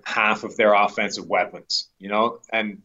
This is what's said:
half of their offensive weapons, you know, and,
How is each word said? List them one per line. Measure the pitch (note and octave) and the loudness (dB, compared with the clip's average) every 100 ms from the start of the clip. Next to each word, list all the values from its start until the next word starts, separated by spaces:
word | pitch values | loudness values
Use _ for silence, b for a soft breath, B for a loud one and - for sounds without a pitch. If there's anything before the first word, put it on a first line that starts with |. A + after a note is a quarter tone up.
half | - - G#2+ G#2+ | -6 0 0 0
of | G#2 - | -4 2
their | G#2+ | 4
offensive | G2+ G2+ - G2+ G2 - | 6 4 0 -4 -4 -2
weapons, | G2 - - - - - _ | 0 0 -6 -6 -6 -6 _
you | G2 | -4
know, | G#2+ A#2 A#2 - | 0 0 -2 -6
and, | A2+ G#2+ G2+ | -4 -4 -6